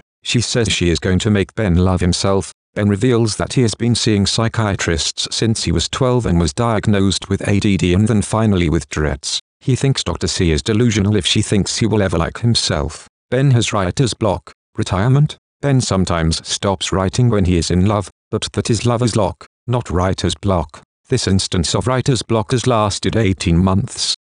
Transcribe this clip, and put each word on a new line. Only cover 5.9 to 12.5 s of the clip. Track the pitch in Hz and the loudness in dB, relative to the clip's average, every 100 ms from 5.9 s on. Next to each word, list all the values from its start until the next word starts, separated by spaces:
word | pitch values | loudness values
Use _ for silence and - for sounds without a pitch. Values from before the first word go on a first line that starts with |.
| - 127 123 113 | -2 0 0 2
and | 85 | 2
was | 82 | 0
diagnosed | - 117 107 101 101 98 92 - | 0 -2 0 0 2 2 -2 -4
with | 98 - | -4 0
A | 101 | 0
D | 107 95 | 2 2
D | 92 | 2
and | 90 107 | 2 2
then | 110 | 0
finally | - 110 113 95 85 | 0 0 2 2 2
with | 80 - | 0 -4
Tourette's. | - 76 71 - - - _ | -4 -4 -4 -6 -8 -10 _
He | - 123 | -4 0
thinks | 139 131 | 0 0
Doctor | - 76 90 | -4 -4 -4
C | - 90 | 0 0
is | 76 | 2
delusional | - 107 120 107 98 104 | 0 2 2 2 2 2
if | - | 0
she | 113 | 0
thinks | 104 107 85 - | 0 0 0 0
he | 113 | 0
will | 110 | 2
ever | 95 85 | 0 0
like | 82 - | -2 -2
himself. | 120 | 0